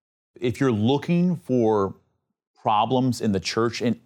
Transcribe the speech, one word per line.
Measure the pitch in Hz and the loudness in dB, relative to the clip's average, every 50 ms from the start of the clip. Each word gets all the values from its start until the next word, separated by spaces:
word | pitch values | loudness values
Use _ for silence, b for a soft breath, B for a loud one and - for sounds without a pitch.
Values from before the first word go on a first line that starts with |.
| _ _ _ _ _ _ - - | _ _ _ _ _ _ -12 -6
If | - 127 117 - | -6 -4 -2 0
you're | 143 131 | 0 0
looking | 113 104 107 123 139 135 - - 175 175 175 180 170 | 0 2 0 0 0 0 0 0 0 2 2 0 -2
for | 131 - - 127 123 113 110 110 104 98 95 - _ _ _ _ _ _ _ _ _ _ _ _ _ | -4 -4 -2 0 2 2 2 2 2 0 -2 -6 _ _ _ _ _ _ _ _ _ _ _ _ _
problems | - 120 107 104 113 113 127 127 131 127 117 - | -2 0 2 2 2 2 2 0 2 0 -2 -2
in | 117 110 | -2 -2
the | 95 92 | -2 -2
church, | - - - 113 117 120 113 - | -2 -2 -2 0 0 -2 -2 -2
in | - 120 107 - _ | -4 -4 -4 -4 _